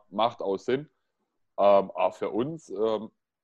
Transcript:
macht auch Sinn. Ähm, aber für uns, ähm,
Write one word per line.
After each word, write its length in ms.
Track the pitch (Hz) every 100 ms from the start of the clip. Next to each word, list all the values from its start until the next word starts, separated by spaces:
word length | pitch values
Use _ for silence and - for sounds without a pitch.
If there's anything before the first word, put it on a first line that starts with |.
| _
macht 320 | 98 113 -
auch 160 | 92 95
Sinn. 300 | - 131 151 _ _ _ _ _ _ -
Ähm, 320 | 101 101 95
aber 220 | - 92
für 180 | - 101
uns, 380 | 104 135 165 -
ähm, 400 | 95 110 107 107 - _ _